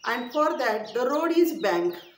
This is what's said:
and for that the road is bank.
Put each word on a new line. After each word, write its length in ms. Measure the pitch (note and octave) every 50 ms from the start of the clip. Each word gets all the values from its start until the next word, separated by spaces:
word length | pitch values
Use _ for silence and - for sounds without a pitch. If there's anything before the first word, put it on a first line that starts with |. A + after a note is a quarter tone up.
| -
and 280 | A3+ A#3 B3 - B3
for 240 | - D4+ D4+ D#4 D#4+
that 380 | - B3+ A3+ G#3+ G#3+ G#3+ - -
the 100 | A#3 B3+ C4
road 220 | C#4+ D4+ E4 E4+ E4
is 180 | E4 F4 - - -
bank. 360 | - G3 F3 F3 F3 F3 F3 - - - -